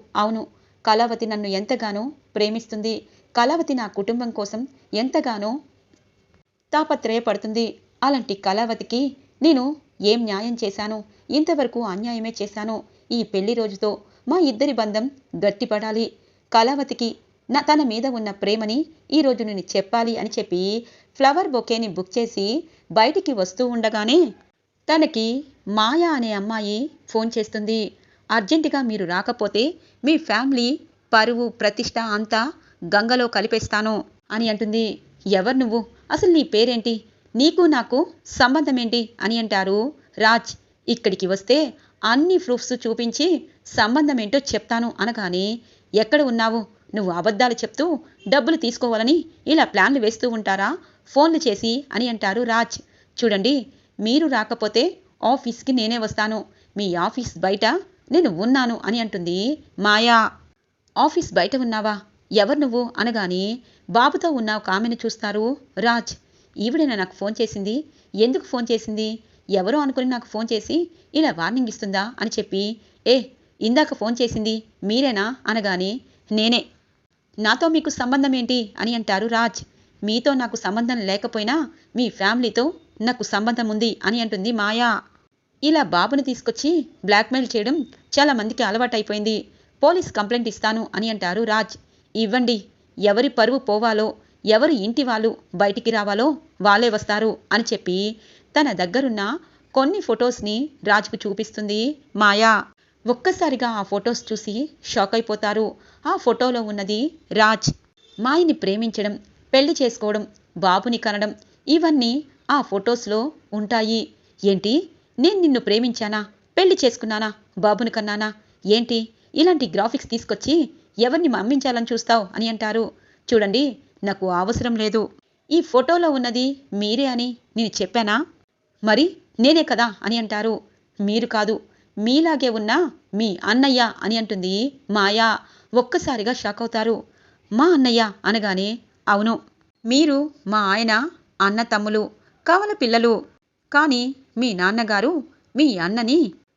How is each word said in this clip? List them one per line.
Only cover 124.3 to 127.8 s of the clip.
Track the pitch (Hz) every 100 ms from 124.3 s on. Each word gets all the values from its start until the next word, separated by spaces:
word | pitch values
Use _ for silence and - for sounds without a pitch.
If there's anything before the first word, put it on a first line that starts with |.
అవసరం | 175 190 233 240 226
లేదు. | 214 214 202 - _ _ -
ఈ | 320
ఫోటోలో | 330 247 254 349 339
ఉన్నది | 269 240 233 254 277 -
మీరే | 202 208 233 269
అని | 240 247 240 _ 214
నేను | 220 -